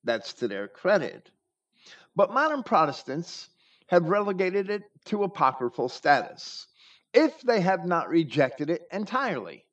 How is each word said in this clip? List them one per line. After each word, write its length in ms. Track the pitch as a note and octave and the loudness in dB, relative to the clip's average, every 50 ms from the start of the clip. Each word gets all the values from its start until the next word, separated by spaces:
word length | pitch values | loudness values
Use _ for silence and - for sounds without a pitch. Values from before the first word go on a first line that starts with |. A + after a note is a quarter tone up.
| _ | _
That's 280 | A2+ A#2 A2 - - - | -2 -2 -2 -4 -10 -8
to 140 | - B2 A2+ | -4 -4 -4
their 180 | G2+ F#2+ G2+ | -2 -4 -6
credit. 640 | G2+ - - - F3+ G#3 G3 C#3 - - - _ _ _ _ _ _ _ _ _ _ _ _ _ - - - - _ _ | -8 -10 -4 2 2 2 4 2 -2 -8 -10 _ _ _ _ _ _ _ _ _ _ _ _ _ -20 -20 -20 -20 _ _
But 160 | - G3+ - A3 | 2 2 2 4
modern 300 | C4 D4 D#4 D4+ C#4+ A#3 | 0 2 2 0 -2 -2
Protestants 880 | - A#3 E3+ D#3+ D3 C#3 - - - C3 D#3 F3 - - - - - _ _ _ _ _ _ _ _ | 2 4 4 4 4 0 -6 -8 -8 -6 -6 -6 -8 -12 -16 -18 -20 _ _ _ _ _ _ _ _
have 200 | F3+ F3 E3+ D#3 | -2 0 0 0
relegated 640 | F#3 G#3 G#3 G3+ G3+ F3+ G3 F#3 F3+ G3+ G3 F#3+ | 0 0 0 -2 -2 -2 -2 -2 0 -2 -2 -2
it 140 | G#3 G#3 G#3 - _ - _ | -6 -8 -8 -14 _ -20 _
to 180 | - - G#3 G3+ | -6 -4 -2 -2
apocryphal 680 | F#3 - - D#3 C3 C3 C3 B2+ A#2+ - - B2+ B2+ | -4 -2 0 0 0 0 0 -6 -6 -4 -4 -4 -4
status, 760 | - - - D3+ C#3+ C3 G#2+ - - - - - - - - _ _ _ - - - _ _ _ _ | -4 -4 4 4 4 4 4 -4 -12 -16 -16 -16 -16 -16 -18 _ _ _ -20 -20 -20 _ _ _ _
if 300 | B3+ D#4 D4+ - - - | 4 4 4 0 -2 -2
they 180 | B3 A#3 G#3+ | 0 2 2
have 240 | F3 F#3 F#3+ F3+ E3 | 4 2 2 0 0
not 240 | F3 F3 E3 C3+ F2+ | 0 0 0 0 2
rejected 640 | D#3+ E3 D#3+ C#3 G#2+ D3 C#3 C3 - - D3 C#3+ | 2 2 2 2 2 2 2 2 2 -4 -2 -2
it 160 | E3+ - - - | -2 -4 -4 -8
entirely. 760 | - G3 G#3+ F#3 G#3+ B3+ C#4 B3 F3 B2+ G2+ E2+ D2+ A#1 _ _ | -8 -8 -6 -2 -2 -2 -2 0 -2 -4 -6 -8 -12 -16 _ _